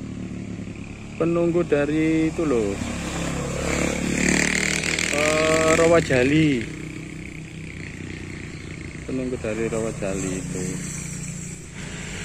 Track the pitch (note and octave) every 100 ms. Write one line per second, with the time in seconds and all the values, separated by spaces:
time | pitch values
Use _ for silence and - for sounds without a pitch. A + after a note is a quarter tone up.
0 | - - - - - - - - - -
1 | - - E3 E3+ E3+ E3+ D#3 D3 C#3+ D#3
2 | D#3+ D#3+ D#3+ D#3+ D#3 A#2+ G2+ G2 - -
3 | - - - - - - C#2+ G1+ G1+ G1+
4 | G1+ G1+ G1+ G1+ G1+ G1+ G1+ G1+ G1+ G1+
5 | G1+ C#3+ D3+ D#3 D#3 D#3+ D#3+ D#3+ E3 E3+
6 | D#3 C3 C3 D#3 D3+ B2+ G#2+ - - -
7 | - - - - - - - - - -
8 | - - - - - - - - - -
9 | - B2+ B2+ B2 A2+ A2 A2+ A2+ A2+ G#2+
10 | G2 F#2+ F#2+ F#2 F2+ F#2 F#2 F#2 - -
11 | - - - - - - - - - -
12 | - -